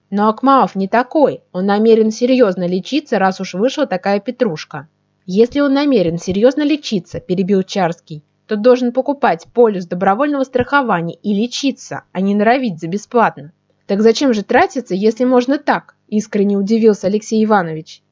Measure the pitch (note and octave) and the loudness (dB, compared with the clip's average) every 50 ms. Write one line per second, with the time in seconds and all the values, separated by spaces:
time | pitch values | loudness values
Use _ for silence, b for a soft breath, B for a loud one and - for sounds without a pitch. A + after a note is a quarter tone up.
0 | _ - G3 G3+ G#3+ A3+ A3 A3 - C4+ C4+ B3+ G#3 F3+ - F#3+ F#3+ F#3+ - A#3 | _ -6 -4 0 0 0 0 0 2 2 4 4 2 0 0 -4 -4 -2 0 -2
1 | B3+ B3+ - D#4+ C#4 F#3+ C3 - _ _ - F3+ F#3+ G3+ G3+ G#3 A3 A3+ A3+ A3+ | -2 0 0 2 2 2 0 -4 _ _ -8 -4 -2 0 0 2 4 6 6 6
2 | A3 A3 A3 - A#3+ B3 C4 B3 B3 G3 F3+ F#3+ F3+ F3 F3+ F#3+ F3+ - C4 D4+ | 4 2 0 -2 0 2 4 4 4 2 2 -2 -4 -4 -4 -4 -4 -4 -4 -4
3 | D#4 - A#3 G3 F#3+ F#3+ F#3 - F#3 - - F3+ G#3+ C4+ - D#4 C#4+ - F#3+ F3+ | -4 -2 -2 0 0 0 0 -2 -8 -8 -4 -2 -2 -2 0 -2 -4 -4 -4 -4
4 | - G3+ G3+ G#3 G3+ B3+ B3 - B3+ G#3 D#3 D3+ - _ - D3 C#3+ _ _ _ | -2 -2 -2 -2 -4 -6 -6 -4 -4 -4 -4 -8 -12 _ -16 -16 -16 _ _ _
5 | _ _ _ _ - F#3 F3+ G3+ A#3 A#3+ - C#4+ C#4+ C#4+ C4+ C#4 D4 D4 C4+ G#3 | _ _ _ _ -12 -4 2 2 2 2 2 0 0 2 2 0 2 2 2 2
6 | F3 E3 E3+ E3+ - F#3+ F3+ G3+ A3 C4 C#4+ D4 D4+ C#4+ D#4 D4 - - A3+ F3+ | 2 0 -2 -4 -4 -4 -2 2 2 2 2 2 0 0 -2 -2 -4 -4 -6 -6
7 | - - - E3 - - F#3 F3+ F#3+ F3+ G3+ F#3+ F#3+ - - G3+ F3+ E3 F3 _ | -6 -6 -12 -12 -6 -4 -2 -2 0 0 0 -2 -2 -2 -2 -2 -2 -2 -4 _
8 | _ - D#3+ D3 _ _ _ _ _ - A3 G#3 G#3 B3+ B3 B3+ B3 A#3+ A#3+ C4 | _ -18 -18 -18 _ _ _ _ _ -8 -6 0 4 4 4 4 2 -2 -2 -2
9 | C4 - C#4 C#4 - G#3+ E3+ E3 - - - A#3 A#3+ A3 G#3 F#3 F3+ E3+ F#3 F3+ | -2 -2 -2 0 0 0 0 -2 -6 -6 2 2 2 2 2 -2 -6 -6 -6 -2
10 | F#3+ G3 G3+ A3+ C#4+ D4 C#4+ C#4 C4 C4+ - B3 B3 - C#4 C#4+ C4 A3+ F#3+ E3+ | 0 0 0 0 0 -2 0 -2 -4 -4 -2 -4 -2 0 0 0 0 0 -2 -2
11 | E3 E3+ - _ - G#3 G3+ G3 A3+ B3 - - - C4+ - - - - C#3+ C3+ | -2 -6 -8 _ -4 -2 -2 -2 -2 -4 -6 -4 -4 -4 -4 -4 -10 -14 -14 -14
12 | - _ - F3+ F#3+ G3 G3+ G#3 G#3 A3 B3 C#4+ C4 A3+ E3+ D#3 E3+ E3 F3 G#3 | -14 _ -6 -4 -2 0 0 2 2 2 2 2 0 -4 -6 -6 -8 -6 -6 -8
13 | - - - A#3 G#3+ E3+ - D3 C#3+ D#3 _ _ _ _ _ _ _ - G3+ G3 | -8 -4 0 0 0 0 -2 -6 -20 -20 _ _ _ _ _ _ _ -6 -2 2
14 | G#3+ A3+ A3+ - D4 C4+ A3+ G#3 G3 - A#3 C#4 F#4 F#4+ - C4 - - F3+ F#3+ | 2 2 2 2 2 0 0 0 -2 0 2 2 2 2 -2 -8 -6 -6 -4 0
15 | G#3 A3 A3+ - B3+ B3+ B3+ B3 A#3+ B3+ C4+ D4 - - A3+ E3+ - _ _ _ | 0 0 0 0 0 2 2 2 2 0 -2 -2 0 -2 -2 -2 -4 _ _ _
16 | _ - G#3+ G#3+ G#3+ - - G#3 G3 G3+ G3+ G3 G3 G3 A3+ A3+ A3 A3 G3+ - | _ -6 -4 -4 -4 -2 -2 0 0 0 0 -2 0 0 0 2 4 2 2 2
17 | - F#3 G#3 G#3+ - - A3 A3 A3 G#3+ G#3+ G3 F3 E3 D#3+ D#3 D#3+ - - - | -2 -2 -2 -4 -4 -2 0 0 2 2 2 0 0 -2 -8 -10 -12 -16 -20 -20
18 | _ _ | _ _